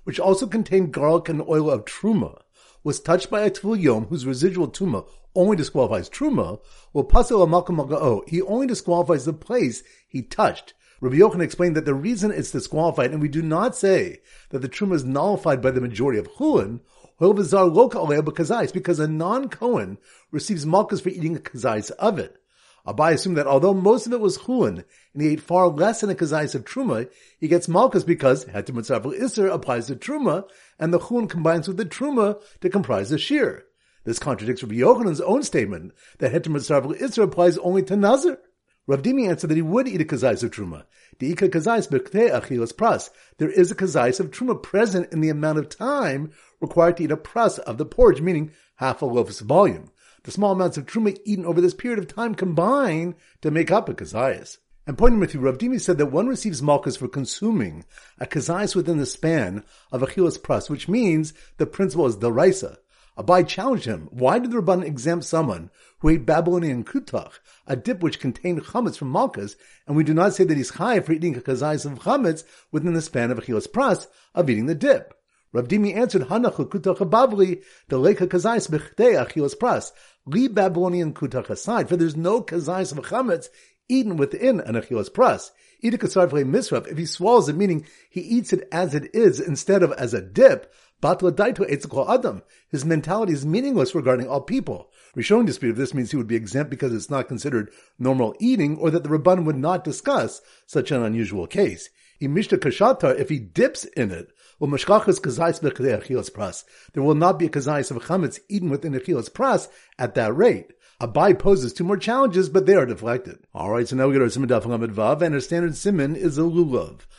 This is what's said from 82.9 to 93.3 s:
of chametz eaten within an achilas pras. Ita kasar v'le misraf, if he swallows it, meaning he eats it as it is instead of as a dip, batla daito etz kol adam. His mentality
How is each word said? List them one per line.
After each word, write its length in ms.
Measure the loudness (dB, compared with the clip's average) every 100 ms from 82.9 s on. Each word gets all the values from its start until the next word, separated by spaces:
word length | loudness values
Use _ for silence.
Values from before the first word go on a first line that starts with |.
| -8
of 80 |
chametz 440 | -6 -4 0 -2 -4 _ _ _ -2
eaten 260 | 0 0 0
within 440 | -2 2 2 2
an 140 | 0
achilas 360 | -4 -2 -4 -4
pras. 400 | 2 4 2 -6 _ _ _
Ita 160 | -2 -2
kasar 320 | 0 2 4
v'le 180 | 2 2
misraf, 380 | 0 0 -4 -4
if 100 | -8
he 80 |
swallows 460 | -8 -2 4 4 4
it, 60 | 0
meaning 280 | 0 0 -6 _ _
he 140 | -12
eats 320 | -2 -2 0
it 120 | -4 -2
as 220 | -4 -2
it 200 | -4 -4
is 240 | 4 4 4
instead 440 | -4 -4 2 4
of 100 | 4
as 220 | 0 -4
a 80 | -4
dip, 500 | -4 6 8 8 -4 _ _ -4
batla 300 | 0 2 0
daito 360 | 2 0 0 -2
etz 180 | -4 -4
kol 200 | -4 0
adam. 340 | 0 0 -8 _ _ -8
His 140 | -6
mentality 480 | 0 -2 0 -2 -2